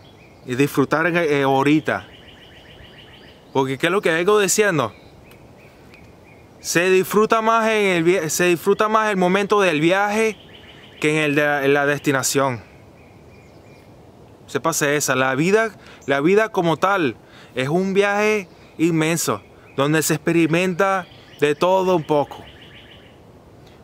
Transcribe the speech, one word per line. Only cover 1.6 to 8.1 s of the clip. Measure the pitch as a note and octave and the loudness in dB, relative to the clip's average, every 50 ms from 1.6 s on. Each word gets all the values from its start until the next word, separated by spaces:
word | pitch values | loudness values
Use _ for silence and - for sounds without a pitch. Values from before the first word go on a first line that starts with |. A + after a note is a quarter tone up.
| C3+ C#3+ D3 D#3 C#3+ - A2 F#2+ - - - - - - - - - - - - - - - - - - - - - - - - - - - - - - - | 2 2 2 2 0 -2 -6 -6 -6 -12 -20 -20 -20 -20 -20 -20 -20 -20 -20 -20 -20 -20 -20 -20 -20 -20 -20 -20 -20 -20 -20 -20 -20 -20 -20 -20 -20 -4 -2
Porque, | C3+ C#3 C3 C3+ C3 | -2 -2 -2 -4 -4
¿qué | - E3+ | -4 -2
es | |
lo | F3+ G3+ | -2 -2
que | - F#3 | -2 -2
vengo | D#3+ D#3+ F3 F#3 G#3 G#3+ | -2 0 0 2 2 2
diciendo? | G3+ F#3 - - G#3+ G3+ F3+ D3 B2 G#2+ - - - - - - - - - - - - - - - - - - - - - - - - - - - - - - - - - - | 2 0 0 0 0 0 0 0 -2 -4 -6 -14 -20 -20 -20 -20 -20 -20 -20 -20 -20 -20 -20 -20 -20 -20 -20 -20 -20 -20 -20 -20 -20 -20 -20 -20 -20 -20 -20 -20 -20 -20 -20 -16
Se | - - - E3 F3 F#3+ | -10 -4 -2 0 2 2
disfruta | F#3+ F#3 F#3 - - G3+ G#3+ G#3+ A3+ A3+ | 2 2 2 2 2 2 2 2 2 0
más | A3 A3+ A3+ A3+ A3 A3 | 2 2 0 2 0 0
en | A3 G#3+ G#3 G3 F3+ | 0 0 0 0 0
el | E3+ E3 | 2 2
via-, | E3+ | 2